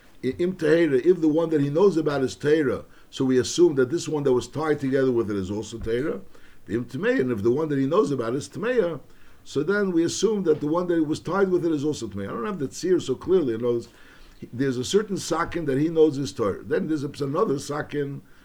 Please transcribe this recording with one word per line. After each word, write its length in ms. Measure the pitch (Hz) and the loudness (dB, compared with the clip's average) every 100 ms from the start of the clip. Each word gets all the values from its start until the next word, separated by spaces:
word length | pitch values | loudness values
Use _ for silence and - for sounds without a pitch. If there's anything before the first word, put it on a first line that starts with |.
| - - | -20 -8
I-, 140 | 127 131 | -6 -2
Im 160 | 180 | -2
Teira, 500 | 185 156 165 165 131 | 0 4 4 6 4
if 160 | 139 180 | 4 4
the 80 | 156 | 4
one 220 | 151 165 | 2 2
that 100 | 156 | 2
he 100 | 143 | 2
knows 260 | 147 196 165 | 4 4 4
about 260 | 151 143 | 0 0
is 140 | 131 - | -2 -2
Teira, 480 | 143 160 139 92 - - - | 2 2 2 -2 -6 -20 -12
so 140 | - | -2
we 140 | 135 131 | 2 2
assume 360 | 120 - 175 | 2 4 4
that 160 | 135 127 | 6 0
this 180 | 165 143 | 0 -4
one 140 | 156 | -2
that 100 | 139 | 2
was 140 | 123 117 | 2 0
tied 340 | 135 156 147 | -4 -2 0
together 300 | 135 135 135 | 0 2 2
with 200 | 120 104 | 2 0
it 60 | 101 | -2
is 140 | 95 | -4
also 280 | 101 110 117 | -6 -8 -8
Teira. 420 | 101 117 151 - - - - - - | -4 -2 -2 -6 -12 -18 -20 -18 -6
The 80 | |
Im 100 | 107 | -4
Tmei, 360 | 123 131 214 254 | -4 -4 0 0
and 120 | 127 | 0
if 100 | 113 | 0
the 80 | 107 | 0
one 180 | 127 160 | 0 0
that 100 | 139 | 0
he 80 | 135 | 2
knows 240 | 175 220 | 2 2
about 240 | 135 113 | 0 -2
is 140 | 131 - | -4 -6
Tmeya, 520 | 131 214 254 175 156 - - - - | -6 -2 0 0 -2 -12 -20 -20 -20
so 180 | - 139 | -8 -4
then 300 | 156 202 196 | 0 0 0
we 120 | 170 | 2
assume 400 | 170 - 196 208 | 0 0 0 2
that 160 | 170 151 | 2 0
the 60 | 147 | 0
one 200 | 165 180 | 0 0
that 160 | 170 | 0
was 160 | 147 156 | 0 -2
tied 300 | - 185 190 | -2 0 2
with 140 | 180 165 | 2 0
it 60 | |
is 120 | 156 | 0
also 220 | 147 143 110 | -2 -4 -6
Tmeya. 220 | 95 98 | -8 -8
I 40 | |
don't 140 | 190 220 | -6 -6
have 120 | 190 | -6
the 100 | 131 | -6
tzir 320 | - 175 175 | -4 0 2
so 120 | 135 | 2
clearly. 400 | 123 - 185 139 | -4 0 0 2
In 100 | 113 | 0
other 100 | 120 | 0
words, 140 | 120 113 - - - - - | -2 -4 -14 -20 -20 -20 -20
he, 100 | - | -12
there's 240 | 120 139 123 | -4 -2 -2
a 60 | |
certain 320 | 123 190 208 180 | 0 0 0 -4
sakin 500 | - 160 165 175 156 | -4 -4 -2 -4 -2
that 120 | 135 | 0
he 100 | 156 | 0
knows 280 | 160 156 135 | 4 4 2
is 160 | 139 | -4
Torah. 300 | - 104 90 | -2 -2 -2
Then 260 | 98 160 151 | -4 -4 -2
there's 160 | 156 | -4
a, 200 | 139 - | -4 -6
another 340 | 143 151 220 139 | -4 0 0 -2
sakin 640 | 131 147 - 147 139 139 - - | -4 -8 -6 -6 -6 -8 -16 -20